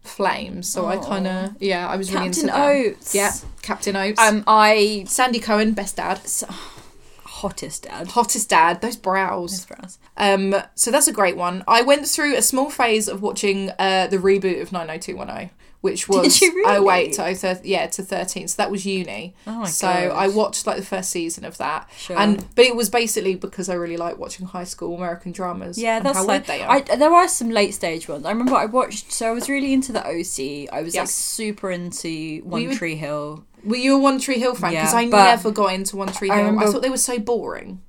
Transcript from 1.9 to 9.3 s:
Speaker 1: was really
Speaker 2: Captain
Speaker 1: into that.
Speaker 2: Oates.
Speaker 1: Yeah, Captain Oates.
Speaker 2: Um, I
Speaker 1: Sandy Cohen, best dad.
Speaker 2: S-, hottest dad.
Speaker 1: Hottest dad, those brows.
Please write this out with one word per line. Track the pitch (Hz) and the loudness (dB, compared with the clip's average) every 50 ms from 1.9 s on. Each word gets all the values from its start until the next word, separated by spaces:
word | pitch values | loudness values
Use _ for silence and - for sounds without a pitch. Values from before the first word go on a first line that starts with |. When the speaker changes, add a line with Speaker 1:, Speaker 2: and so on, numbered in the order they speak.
| - 190 | -4 -4
Speaker 1:
was | 196 185 190 | -4 -2 -2
really | - - - | -2 -2 -2
Speaker 2:
Captain | - - 302 | -2 0 0
Speaker 1:
into | 269 - | 0 2
that. | 269 285 285 | 2 4 4
Speaker 2:
Oates. | 285 277 254 208 - - - - - | 4 4 2 0 -2 -4 -8 -2 0
Speaker 1:
Yeah, | 202 196 202 - - - - - - | 2 2 2 -2 -4 -10 -12 -14 -12
Captain | - - 214 - - 202 196 196 | -8 -8 -8 -4 -4 -4 -2 -2
Oates. | 196 202 214 220 | -2 0 4 6
Speaker 2:
Um, | 226 220 208 214 208 - | 6 6 6 4 4 6
I | 220 214 214 214 214 214 202 208 214 208 190 | 6 8 8 6 6 6 4 2 2 -4 -6
Speaker 1:
Sandy | 185 - - 254 254 233 233 | -4 0 0 2 2 2 -2
Cohen, | 214 220 214 208 220 220 220 | 0 0 2 2 2 2 0
best | 202 202 190 - - | -2 -4 -6 -6 -6
dad. | 165 170 190 - - | -4 -4 -4 -6 -6
Speaker 2:
S-, | - - - 226 - 185 - - - - - - - - - - - - - - | -6 -6 -6 -6 -8 -10 -14 -16 -16 -18 -20 -20 -20 -20 -20 -20 -20 -20 -20 -20
hottest | - - - - 196 - - - 160 156 - - | -18 -14 -8 -8 -8 -8 -8 -12 -10 -12 -12 -12
dad. | - - - 175 180 | -12 -12 -12 -10 -2
Speaker 1:
Hottest | - 240 233 233 - 247 - - | 0 0 2 2 0 -4 0 4
dad, | 202 170 160 170 170 175 | 6 6 6 6 4 0
those | 220 233 226 | -4 -6 -6
brows. | - - 190 185 190 190 185 | -4 -4 -2 0 0 0 -2